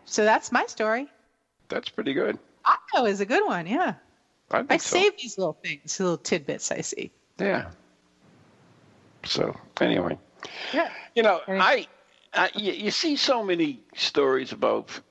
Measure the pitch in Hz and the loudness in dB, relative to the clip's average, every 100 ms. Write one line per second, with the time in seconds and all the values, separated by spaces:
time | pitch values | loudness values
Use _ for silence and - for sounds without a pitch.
0 | - - 214 247 - 247 - - 220 233 | -4 2 4 4 2 0 0 -2 -2 -2
1 | 285 _ _ _ _ _ - - - - | -4 _ _ _ _ _ -8 -8 -6 -6
2 | - 135 - - _ _ - - - 359 | -2 0 0 -4 _ _ 2 2 2 0
3 | 233 196 202 320 415 185 165 277 294 180 | 2 0 0 0 0 -2 -2 0 0 -4
4 | _ _ _ _ - - 262 320 - 359 | _ _ _ _ -4 -2 0 0 2 4
5 | 403 - 240 - 175 - 180 147 - - | 4 2 -8 -4 -4 -4 -8 -10 -8 -2
6 | 185 160 - 175 143 151 - - - - | 0 0 0 -2 -2 -6 -4 -4 -6 -8
7 | - _ _ - 196 180 90 - _ _ | -10 _ _ -4 -2 -2 -4 -14 _ _
8 | _ _ _ _ _ _ _ _ _ _ | _ _ _ _ _ _ _ _ _ _
9 | _ _ - - - - - - - 113 | _ _ -6 -2 -2 -4 -10 -2 0 2
10 | 87 - _ - - - - 277 330 - | -2 -6 _ -18 -16 -14 -6 -4 -4 -6
11 | - 233 220 170 190 190 190 262 165 - | -6 2 4 4 0 2 4 2 0 -14
12 | _ _ _ 160 180 202 208 - 208 - | _ _ _ 0 0 0 -4 -2 -2 0
13 | 330 285 - 247 202 170 156 123 - - | 0 0 2 2 2 0 0 -2 -12 -4
14 | - - 135 131 127 110 110 110 - - | -2 2 4 2 -2 -2 0 0 -4 -14
15 | - | -18